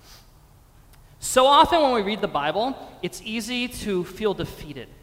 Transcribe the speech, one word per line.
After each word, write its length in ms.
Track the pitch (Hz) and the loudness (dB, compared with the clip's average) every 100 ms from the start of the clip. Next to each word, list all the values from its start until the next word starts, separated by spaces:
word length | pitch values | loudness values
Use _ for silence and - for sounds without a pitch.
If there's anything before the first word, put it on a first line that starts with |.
| - - - - - - - - - - - - | -20 -20 -20 -20 -20 -20 -20 -20 -20 -20 -20 -12
So 280 | - 254 262 | -2 4 6
often 340 | 285 311 349 | 8 6 4
when 120 | 285 | 4
we 80 | 240 | 2
read 200 | 196 208 | 0 -2
the 60 | 196 | -2
Bible, 480 | 147 147 170 247 269 - - | -2 -2 -2 -2 -4 -12 -10
it's 200 | 180 - | -10 -8
easy 440 | - 220 214 247 247 | -8 -6 -4 -4 -4
to 360 | - 208 185 | -6 -4 -4
feel 300 | 175 - 214 | -4 -4 -2
defeated, 560 | 170 160 - 160 131 110 - | -2 -6 -10 -14 -14 -16 -18